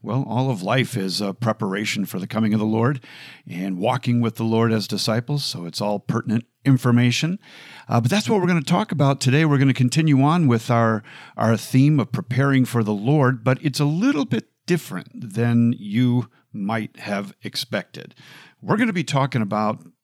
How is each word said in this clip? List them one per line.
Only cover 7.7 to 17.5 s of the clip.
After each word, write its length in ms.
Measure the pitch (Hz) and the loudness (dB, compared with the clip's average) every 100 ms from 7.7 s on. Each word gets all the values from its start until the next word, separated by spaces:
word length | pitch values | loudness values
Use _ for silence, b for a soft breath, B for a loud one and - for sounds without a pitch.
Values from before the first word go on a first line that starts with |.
| B B | B B
Uh, 120 | 117 | 0
but 120 | 117 | 2
that's 180 | 202 208 | 0 0
what 100 | 214 | 0
we're 60 | 180 | 2
gonna 160 | 170 | 0
talk 300 | 139 180 214 | 2 0 0
about 280 | 160 139 139 | 0 2 2
today. 240 | 131 135 | 2 2
We're 140 | 160 139 | 4 4
gonna 160 | 139 | 4
continue 480 | 123 123 156 160 135 | 4 2 2 4 4
on 240 | 143 170 151 | 4 4 4
with 240 | 117 - | 2 2
our, 320 | 120 113 110 B B B - | 2 4 0 B B B -2
our 200 | 110 110 | 2 2
theme 420 | - 131 139 151 | 2 4 4 4
of 140 | 113 | 0
preparing 520 | - 98 127 139 135 | -4 -4 0 2 2
for 200 | 123 120 | 2 0
the 100 | 107 | 0
Lord, 480 | 104 110 151 127 127 | -2 0 2 2 2
but 160 | 113 139 | -2 0
it's 200 | 160 131 | -2 -2
a 40 | |
little 400 | 147 160 247 285 | -2 0 0 0
bit 220 | 269 226 - _ - | -2 -4 -6 _ -4
different 680 | 175 - 92 - - 123 | -4 -2 -12 -12 -14 -10
than 400 | 110 117 117 117 123 | -2 2 4 4 0
you 540 | 104 107 123 123 117 b b | -4 0 2 2 -2 b b
might 440 | 107 98 113 110 - | -8 -4 -4 -6 -12
have 340 | - 101 101 - | -8 -6 -6 -12
expected. 720 | 104 | -12